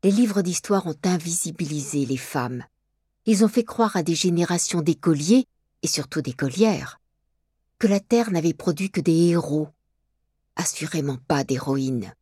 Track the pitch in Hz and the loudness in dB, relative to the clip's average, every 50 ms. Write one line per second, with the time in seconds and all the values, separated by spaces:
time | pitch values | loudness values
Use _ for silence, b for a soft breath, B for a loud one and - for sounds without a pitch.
0 | - 190 202 214 247 214 196 202 180 175 175 - - - 202 196 185 170 151 - | 2 4 4 4 4 4 2 0 0 0 -2 -6 -2 0 0 0 0 -4 -8 -2
1 | - 185 180 170 160 170 170 - - 165 156 - 175 143 151 151 135 - - 143 | 0 0 0 0 -2 -4 -4 -4 -6 -6 -6 -6 -6 -4 -4 -6 -6 -4 -2 -4
2 | 139 123 135 127 - - - 143 123 123 127 123 120 _ _ _ _ _ _ _ | -2 -2 -4 -6 -6 -6 -4 -4 -4 -4 -6 -10 -12 _ _ _ _ _ _ _
3 | _ _ _ _ _ - 220 190 226 208 - 247 233 - - - 233 208 - 190 | _ _ _ _ _ 2 4 4 4 4 4 2 0 0 0 0 0 0 2 -2
4 | 160 165 165 160 - 185 170 170 175 - 175 170 - - - 170 156 165 160 - | -2 0 -2 0 0 0 2 2 0 0 0 -2 -2 -2 -2 -2 0 0 -2 0
5 | - 175 160 143 147 165 226 262 254 _ _ _ _ _ _ _ - 156 - - | 2 0 0 2 4 4 4 4 4 _ _ _ _ _ _ _ -6 -4 -4 -4
6 | 135 - - 156 143 131 127 - 143 135 131 170 220 220 196 143 135 127 - _ | -6 -4 -6 -6 -6 -6 -6 -4 -4 -4 2 2 2 2 2 0 -6 -12 -16 _
7 | _ _ _ _ _ _ _ _ _ _ _ _ _ _ _ _ - 202 202 196 | _ _ _ _ _ _ _ _ _ _ _ _ _ _ _ _ 2 2 2 2
8 | - _ 240 233 233 220 185 165 156 170 156 - - - 147 147 190 196 - 180 | 0 _ 2 2 2 2 -2 0 0 0 -2 0 -2 -2 -2 -2 -4 -4 -4 -2
9 | 143 180 165 165 170 175 170 170 165 - 143 151 151 151 _ _ _ _ _ _ | 0 2 4 4 4 4 4 2 0 0 -2 -2 -2 -4 _ _ _ _ _ _
10 | _ _ _ _ _ _ _ _ _ _ _ - 196 - - - 160 156 - 160 | _ _ _ _ _ _ _ _ _ _ _ -4 -4 -4 -4 -6 -8 -4 -4 -2
11 | 139 143 135 127 - _ 160 139 135 - 135 123 - 139 135 139 135 131 131 120 | -2 -2 -4 -6 -4 _ -2 -2 0 0 -2 -4 -2 -2 -2 -2 -2 -2 -2 -4
12 | 98 92 - _ | -6 -8 -14 _